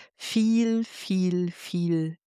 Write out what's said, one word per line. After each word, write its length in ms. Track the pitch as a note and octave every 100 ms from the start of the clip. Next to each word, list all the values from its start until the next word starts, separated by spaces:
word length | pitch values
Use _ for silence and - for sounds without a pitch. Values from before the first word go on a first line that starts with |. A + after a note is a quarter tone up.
| - -
viel, 680 | - A3 A3 A3+ A3+ A3+
viel, 680 | A3+ - - F#3+ F#3 F3+ F3
viel 680 | - - F3 E3+ E3 D#3+ E3